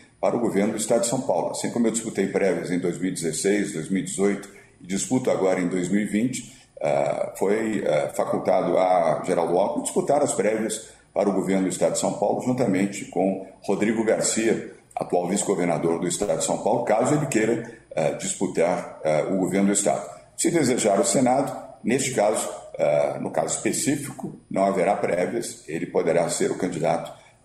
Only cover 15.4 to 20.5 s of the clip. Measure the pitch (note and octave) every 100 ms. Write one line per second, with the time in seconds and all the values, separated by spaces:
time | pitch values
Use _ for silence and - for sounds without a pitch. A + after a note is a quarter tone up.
15.4 | - F2+ F2 D2+ E2+ E2 F2 - G2+ -
16.4 | - E2+ G2+ B2 - A2 B2 D3+ D3 G#2+
17.4 | A2 A#2 - - - - D2 - G2 -
18.4 | G2 F2 E2+ F2 - - D#2 D2+ - F#2
19.4 | F2+ G2 G2 G2+ - C2 - - - -
20.4 | E3